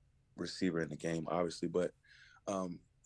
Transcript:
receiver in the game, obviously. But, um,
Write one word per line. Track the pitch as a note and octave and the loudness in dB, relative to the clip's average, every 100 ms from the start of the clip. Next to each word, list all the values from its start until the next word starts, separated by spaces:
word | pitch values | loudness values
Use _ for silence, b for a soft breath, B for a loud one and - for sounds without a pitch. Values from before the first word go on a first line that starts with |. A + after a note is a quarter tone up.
| _ _ _ - | _ _ _ -8
receiver | F2 - F#2+ E2 | -6 0 2 2
in | D#2+ | 0
the | D2 | -2
game, | E2+ E2 D#2 | -2 -2 0
obviously. | F2 E2+ - E2+ | 2 2 0 0
But, | F2 F2 - b b b b - | 2 0 -2 b b b b -2
um, | G2 F#2 E2 - _ | -2 -2 -6 -14 _